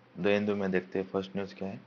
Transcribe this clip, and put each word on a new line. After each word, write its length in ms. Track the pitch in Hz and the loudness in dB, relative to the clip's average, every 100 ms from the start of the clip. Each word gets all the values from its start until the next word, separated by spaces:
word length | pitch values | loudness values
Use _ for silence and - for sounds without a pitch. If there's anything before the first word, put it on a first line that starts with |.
| - - | -18 -2
द 80 | 98 | 2
हिंदू 300 | 101 104 101 | 4 4 2
में 140 | 95 | 2
देखते 280 | 92 90 101 | 0 0 -4
हैं 80 | 95 | 0
फर्स्ट 300 | 98 95 101 | -2 -2 -6
न्यूज़ 180 | 95 | -6
क्या 140 | - 95 | -6 -8
है। 120 | 113 | -8